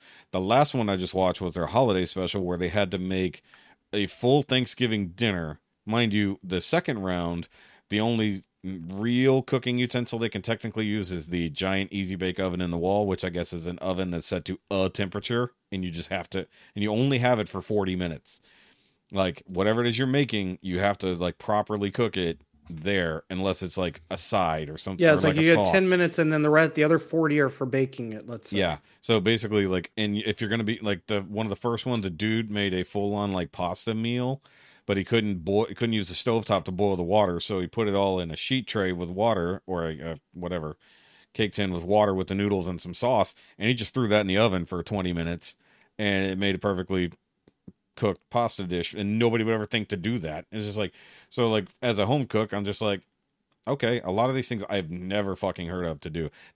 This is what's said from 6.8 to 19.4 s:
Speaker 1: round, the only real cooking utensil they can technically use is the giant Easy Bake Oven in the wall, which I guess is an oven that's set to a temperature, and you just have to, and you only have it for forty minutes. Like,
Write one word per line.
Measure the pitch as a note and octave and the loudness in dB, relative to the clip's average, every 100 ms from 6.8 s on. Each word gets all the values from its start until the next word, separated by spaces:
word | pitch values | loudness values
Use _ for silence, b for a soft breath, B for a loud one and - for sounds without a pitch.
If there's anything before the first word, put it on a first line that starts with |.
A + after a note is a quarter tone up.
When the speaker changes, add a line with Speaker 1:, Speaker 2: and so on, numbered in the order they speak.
| E3 A2+ | 0 -4
Speaker 1:
round, | F#2+ F2+ E2+ E2+ - b b b - | -2 -2 -2 -4 -8 b b b -4
the | G#2 | 0
only | A2+ A2+ G#2+ F#2+ - _ | 2 2 0 -2 -8 _
real | F#2 F#2+ E2 F#2+ A#2 B2 C3 C3 | -10 -10 -10 -4 0 4 4 4
cooking | B2+ C3 B2 B2 | 2 -2 0 -2
utensil | B2 B2 A#2+ A2+ | 0 -2 -4 -2
they | A2+ | -4
can | G2+ | -4
technically | F#2+ A2 A2+ A2 G#2+ | -4 -4 -4 -4 -2
use | G#2 F2+ | -2 -2
is | F2+ D#2 | -6 -4
the | F2 E2 | -2 -2
giant | C#2+ F#2+ F#2+ F#2+ | -2 -2 0 -2
Easy | G2+ F#2 F#2 | -4 -4 -2
Bake | F#2 F2+ | -2 0
Oven | F#2+ F2+ | -2 0
in | F2+ | -2
the | E2+ | 0
wall, | F2+ G2+ G2+ | 2 2 2
which | F#2 F2+ | 0 -2
I | |
guess | E2+ E2+ | -4 -4
is | F2 E2 | -6 -8
an | F2 | -6
oven | F#2 F2+ F#2 | -4 -2 -2
that's | E2+ - | -4 -4
set | F2+ - | -6 -4
to | F#2 - | -10 -4
a | G2 F#2+ | 0 0
temperature, | - F#2+ G#2 - A#2+ A#2+ _ _ | 0 -4 -4 -2 -2 -2 _ _
and | F#2+ | -6
you | F2+ | -4
just | E2+ - | -6 -6
have | F#2+ E2+ | -6 -6
to, | F#2+ E2+ b b | -8 -8 b b
and | G#2 | -4
you | G#2 | -2
only | G#2+ C#3 C3 | 2 2 2
have | B2 A#2 | 4 2
it | G2 | 0
for | F#2+ | -6
forty | - G#2+ F#2+ F2+ | -2 0 0 -2
minutes. | F2+ D#2 - - b b b b b b _ | -4 -6 -14 -20 b b b b b b _
Like, | G2 F#2 - | 0 0 0